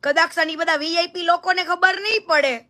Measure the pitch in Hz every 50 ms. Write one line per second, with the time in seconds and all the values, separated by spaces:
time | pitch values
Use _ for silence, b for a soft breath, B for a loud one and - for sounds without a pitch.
0 | - 285 285 320 320 330 - 339 320 311 320 302 330 330 320 294 294 320 330 339
1 | 349 349 349 359 349 339 349 349 - 370 370 359 359 320 349 349 370 370 370 370
2 | 392 427 440 440 - - 320 302 277 277 254 233 - _